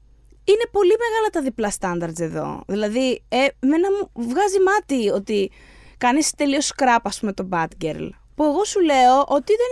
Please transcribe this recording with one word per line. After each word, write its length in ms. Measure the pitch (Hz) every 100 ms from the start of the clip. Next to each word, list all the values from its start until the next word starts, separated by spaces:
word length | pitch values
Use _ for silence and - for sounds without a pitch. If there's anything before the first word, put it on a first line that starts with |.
| _ _ _ -
είναι 220 | - 427 453
πολύ 220 | 403 359 440
μεγάλα 300 | 466 440 427
τα 100 | 330
διπλά 300 | 262 - 208 -
standards 400 | 185 175 165 165
εδώ. 440 | 160 160 147 147 -
Δηλαδή, 560 | 208 214 240 262 - -
ε, 160 | 247 277 -
μένα 280 | 262 320 392
μου 320 | 403 - - 233
βγάζει 280 | 285 403 392
μάτι 440 | 381 415 - 262 202
ότι 420 | 202 202 208 190 - - - - -
κάνεις 340 | 240 285 294
τελείως 400 | - 294 277 -
scrap, 220 | - 254 233
ας 160 | 202 -
πούμε, 140 | 208
το 140 | 196 185
Batgirl, 580 | 170 160 - 160 156 156 - _
που 80 | -
εγώ 200 | 302 302
σου 160 | 427 392
λέω 400 | 320 262 247 269 277
ότι 260 | 285 - 440
δεν 60 | 494